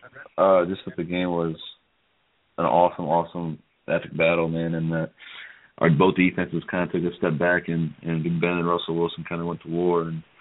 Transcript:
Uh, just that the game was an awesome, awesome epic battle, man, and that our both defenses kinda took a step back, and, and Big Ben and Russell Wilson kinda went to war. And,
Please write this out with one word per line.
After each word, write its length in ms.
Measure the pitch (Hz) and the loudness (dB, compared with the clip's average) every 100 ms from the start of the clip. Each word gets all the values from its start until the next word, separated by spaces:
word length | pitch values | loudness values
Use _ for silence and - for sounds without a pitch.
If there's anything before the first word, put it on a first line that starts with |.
| 123 131 - - | -20 -20 -12 0
Uh, 300 | 95 92 87 | 4 4 2
just 160 | 95 95 | -4 -8
that 100 | 90 | -8
the 60 | |
game 260 | 85 90 90 | -4 -2 -2
was 260 | 85 82 80 - - _ _ _ _ _ _ _ - | 0 -2 -4 -14 -20 _ _ _ _ _ _ _ -4
an 60 | 82 | 2
awesome, 400 | 87 87 - 80 | 4 4 2 0
awesome 520 | 85 82 87 82 76 _ _ - | 0 0 -6 -6 -8 _ _ -4
epic 280 | - - 78 | -4 -4 0
battle, 320 | 82 85 82 | 2 2 0
man, 280 | 82 82 82 | -2 -2 -2
and 160 | 80 | -2
that 180 | 82 80 _ - - - - _ - | -2 -4 _ -20 -20 -20 -20 _ 0
our 100 | 85 | 4
both 260 | 73 95 92 | 6 4 4
defenses 460 | 90 92 87 85 - | 2 2 -4 -4 -4
kinda 160 | 92 87 | -4 -2
took 160 | 90 85 | -2 -2
a 40 | - | -2
step 220 | 90 76 | -2 2
back, 240 | 87 87 - | 2 2 0
and, 240 | 82 78 - | -2 -4 -6
and 180 | 82 82 | -4 -2
Big 160 | 82 85 | -2 0
Ben 120 | 87 | 0
and 160 | 87 85 | 0 0
Russell 280 | 87 - 82 | -2 -2 -2
Wilson 300 | 85 - 80 | -2 -4 -8
kinda 160 | 85 | -6
went 160 | 85 80 | -6 -8
to 60 | 80 | -6
war. 320 | 82 90 87 | 0 2 2
And, 180 | 82 80 - _ | 0 -6 -10 _